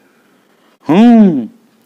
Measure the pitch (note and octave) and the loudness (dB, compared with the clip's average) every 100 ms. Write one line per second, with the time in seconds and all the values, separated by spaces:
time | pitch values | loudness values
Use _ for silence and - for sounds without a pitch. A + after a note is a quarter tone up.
0 | _ _ _ _ _ _ _ _ - F3 | _ _ _ _ _ _ _ _ -6 0
1 | A#3+ A#3 G3 C#3+ A2 _ _ _ | 2 2 0 -2 -10 _ _ _